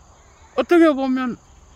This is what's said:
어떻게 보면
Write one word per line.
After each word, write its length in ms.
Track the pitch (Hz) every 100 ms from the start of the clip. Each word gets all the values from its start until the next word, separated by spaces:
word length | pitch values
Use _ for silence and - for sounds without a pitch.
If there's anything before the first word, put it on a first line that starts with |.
| _ _ _ _ _ -
어떻게 360 | 269 349 330
보면 460 | 269 269 262 254 - _ _ _